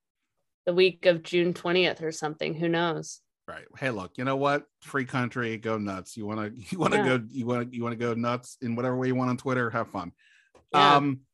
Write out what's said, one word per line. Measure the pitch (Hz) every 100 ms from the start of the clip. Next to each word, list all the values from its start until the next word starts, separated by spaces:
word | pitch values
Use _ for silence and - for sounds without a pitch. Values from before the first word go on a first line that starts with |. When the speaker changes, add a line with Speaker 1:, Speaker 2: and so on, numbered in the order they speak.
| _ _ _ _ _ _ -
Speaker 1:
the | 175
week | 190 175 185
of | 170
June | 160 175 175 170
twentieth | 175 180 175 -
or | 160
something. | 160 151 156 151
Who | 160 170
knows? | 170 170 156 160 - _ _ -
Speaker 2:
Right. | 160 - -
Hey, | 135
look, | 110 92 -
you | 127
know | 135
what? | 139 143 143 _
Free | - 139 127
country, | 135 120 127 117 110
go | 110 110
nuts. | 101 95 90 -
You | 104
wanna, | 107 107
<laughs> | 123
you | 101 185
wanna | 160 214
Speaker 1:
Yeah. | 170 127
Speaker 2:
go, | 113
you | 131 117
wanna, | 123 120
you | 123
wanna | 117 117
go | 120
nuts | 117 120 123 127 -
in | 120 117
whatever | 127 127
way | 127
you | 127
want | 127
on | 123
Twitter, | 135 127 117
have | 113 110
fun. | 98 87 - _ _ _ _ _
Speaker 1:
Yeah. | 147 143 143
Speaker 2:
Um, | 143 131 _